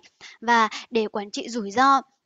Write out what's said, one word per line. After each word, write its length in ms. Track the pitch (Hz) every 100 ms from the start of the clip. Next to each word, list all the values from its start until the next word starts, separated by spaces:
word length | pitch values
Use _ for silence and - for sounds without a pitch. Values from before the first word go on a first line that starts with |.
| _ _ - -
Và 280 | 226 233 220 - -
để 180 | 233 208
quản 240 | 214 202
trị 180 | - -
rủi 220 | 233 196
ro 300 | 202 269 269 - _